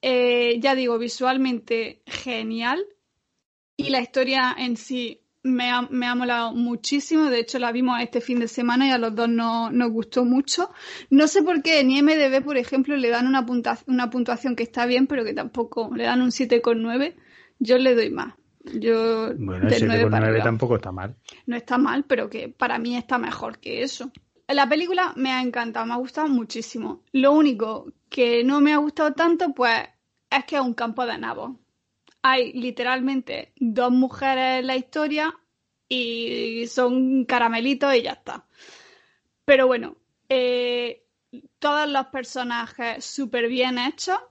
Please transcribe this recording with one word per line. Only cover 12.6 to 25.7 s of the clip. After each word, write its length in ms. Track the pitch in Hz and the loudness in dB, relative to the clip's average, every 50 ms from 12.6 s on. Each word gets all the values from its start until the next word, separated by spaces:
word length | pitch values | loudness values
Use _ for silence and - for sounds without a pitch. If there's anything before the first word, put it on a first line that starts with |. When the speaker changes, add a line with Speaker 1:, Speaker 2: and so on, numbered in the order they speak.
| 247 - - 269 262 285 294 | -2 0 0 0 0 2 0
Speaker 1:
le 140 | 285 254 233 | 0 0 0
dan 160 | 233 233 240 | 2 2 2
una 180 | 254 269 269 247 | 2 2 2 0
punta-, 320 | 226 247 247 233 233 233 233 - | 0 -2 -2 0 -2 -4 -4 -2
una 240 | - 254 247 247 240 | -2 0 0 0 0
puntuación 460 | 240 254 240 240 240 233 - 277 247 | -2 -2 -2 -2 -2 -4 -2 -4 -4
que 60 | 226 233 | -4 -4
está 240 | 233 - 254 240 | -6 -2 -2 0
bien, 200 | 240 247 247 269 | 2 4 2 2
pero 180 | 269 302 269 226 | 2 2 -2 -2
que 100 | 214 - | -4 -4
tampoco, 560 | 277 - 240 _ 254 233 226 - - 226 208 254 | -6 -6 -8 _ -6 -6 -4 -4 -6 -6 -6 -4
le 100 | 226 233 | -4 -2
dan 180 | 233 240 254 254 | 0 2 2 2
un 100 | 247 233 | 0 0
siete 280 | - 262 233 247 240 233 | 0 0 2 2 2 4
con 200 | 240 233 226 226 | 2 0 0 -2
nueve. 340 | 233 233 254 277 330 349 - _ _ _ - - _ _ _ | -4 -2 -2 -2 -2 -4 -12 _ _ _ -20 -20 _ _ _
Yo 180 | 254 214 254 247 | 2 4 4 6
le 160 | 262 262 247 | 6 6 4
doy 160 | 233 220 - | 4 2 0
más. 240 | - - - - - _ _ _ _ _ _ | -2 -6 -8 -8 -10 _ _ _ _ _ _
Yo 680 | - - 226 214 226 226 226 226 226 226 220 220 220 - | -10 -8 -4 0 2 2 2 2 0 0 0 -2 -4 -6
Speaker 2:
Bueno, 320 | - 113 98 92 90 95 - | -6 -6 -6 -4 0 2 2
Speaker 1:
del 120 | - - 110 | 4 4 2
Speaker 2:
el 40 | |
Speaker 1:
nueve 20 | 110 | 2
para 0 | |
Speaker 2:
siete 140 | - - - | 2 2 2
con 80 | 107 | 2
nueve 160 | 107 107 110 | 2 2 2
Speaker 1:
arriba. 180 | 110 110 110 - | 4 2 2 2
Speaker 2:
tampoco 320 | 117 117 107 135 120 120 | 2 0 2 2 2 2
está 140 | 101 - 101 | 0 0 -4
mal. 240 | 92 92 92 107 127 _ _ - - - _ | -8 -8 -10 -10 -12 _ _ -20 -20 -14 _
Speaker 1:
No 100 | - 240 | -6 -6
está 220 | 240 233 - 254 247 | -6 -4 -2 0 2
mal, 260 | 269 - - 269 285 | 2 2 0 -2 0
pero 220 | _ 269 240 208 208 | _ -2 -2 -2 -6
que 200 | - - - - | -8 -10 -12 -12
para 300 | - _ - 240 - - | -6 _ -2 -2 -2 -2
mí 160 | 233 240 240 | -4 -4 -6
está 220 | 247 233 _ 269 247 | -6 -4 _ -4 -2
mejor 400 | 226 233 233 - - 226 220 - | -2 -4 -8 -8 -10 -10 -12 -12
que 240 | _ - - 226 240 | _ -10 -6 -4 -4
eso. 280 | 277 - - 247 269 _ - _ _ _ _ _ _ | -6 -6 -10 -14 -16 _ -20 _ _ _ _ _ _
La 200 | 285 285 277 240 | 2 2 2 2
película 440 | 294 311 349 349 370 359 370 339 - | 2 0 0 -2 0 0 0 -2 -2
me 140 | - 262 262 | -4 -4 -2
ha 100 | 262 254 | -2 -2
encantado, 460 | 254 247 233 254 233 233 | -2 -4 -4 -4 -6 -6